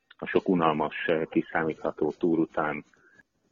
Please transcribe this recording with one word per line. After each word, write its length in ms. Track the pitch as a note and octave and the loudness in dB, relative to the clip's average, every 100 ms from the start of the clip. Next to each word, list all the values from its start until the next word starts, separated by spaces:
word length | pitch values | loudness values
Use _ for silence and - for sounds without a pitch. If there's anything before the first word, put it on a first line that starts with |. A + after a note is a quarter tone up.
| _ - | _ -14
A 80 | F2+ | -2
sok 220 | F2+ - | 0 2
unalmas, 580 | F2+ D#2+ D#2 D2+ - - | 2 4 2 -2 -4 -2
eh, 200 | D#2+ D#2+ | 0 0
kiszámítható 840 | - - E2+ D#2+ D2+ D#2 - D#2 - | -2 -2 -2 -2 -4 -6 -2 -4 -2
Tour 200 | F2 E2 | 0 2
után, 460 | D#2+ - D2+ D2 - _ _ _ _ _ _ | 0 -2 -4 -4 -10 _ _ _ _ _ _